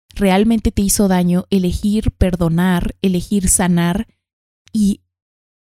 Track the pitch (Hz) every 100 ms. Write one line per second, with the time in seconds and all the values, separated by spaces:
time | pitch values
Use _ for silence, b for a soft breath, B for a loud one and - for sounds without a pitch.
0 | _ - 202 185 226 226 233 - 196 -
1 | 202 185 175 180 - 196 180 180 208 214
2 | - - 185 175 165 165 185 175 220 -
3 | 196 175 - 202 185 - 180 170 170 175
4 | 226 _ _ _ _ _ _ 220 196 -
5 | _ _ _ _ _ _